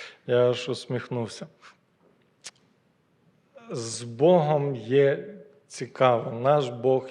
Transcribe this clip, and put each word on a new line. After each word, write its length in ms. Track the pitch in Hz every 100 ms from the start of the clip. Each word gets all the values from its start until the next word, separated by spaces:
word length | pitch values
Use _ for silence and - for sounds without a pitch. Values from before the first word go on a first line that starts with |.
| - - -
я 240 | 123 123
аж 180 | 120 -
усміхнувся. 760 | 120 - 123 - 123 110 - - _ - _ _ _ _ _ _ _ - - _ _ _ _ _ _ _ _ _ - 233
З 320 | 151 113 113
Богом 720 | 120 117 160 180 151 151 143 127
є 580 | 110 135 139 165 - - - _ _
цікаво, 680 | - 120 - 131 117 - 113
наш 280 | 131 147 127
Бог 400 | 120 127 131 131